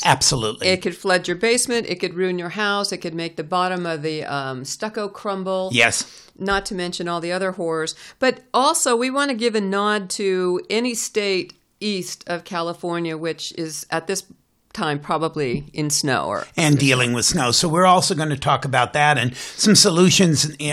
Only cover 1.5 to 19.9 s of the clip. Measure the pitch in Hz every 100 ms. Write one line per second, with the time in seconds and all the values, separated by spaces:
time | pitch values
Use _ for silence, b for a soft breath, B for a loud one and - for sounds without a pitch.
1.5 | 240 - 233 - 180 185 175 185 180 170
2.5 | 185 208 202 202 180 175 165 165 170 156
3.5 | 180 180 180 175 160 160 156 - 143 135
4.5 | 131 135 - 214 214 208 - 208 190 185
5.5 | 190 190 120 117 - - - - - 190
6.5 | 196 196 185 180 175 175 175 170 180 190
7.5 | 185 165 160 160 - B B 262 247 -
8.5 | 226 285 320 285 233 254 269 277 226 233
9.5 | 214 196 196 208 208 185 - 196 185 180
10.5 | 180 - 214 247 220 - 214 202 190 -
11.5 | - _ _ 208 196 180 - - 175 -
12.5 | 175 170 175 180 170 165 156 165 160 -
13.5 | - 160 151 - 165 165 190 - - _
14.5 | _ _ - 165 143 147 160 160 151 131
15.5 | 135 147 - 151 - 147 120 78 101 -
16.5 | - 156 139 139 127 123 120 - 175 123
17.5 | 117 175 165 185 180 - 160 156 135 147
18.5 | 135 143 127 120 151 147 139 120 - -
19.5 | - 214 196 202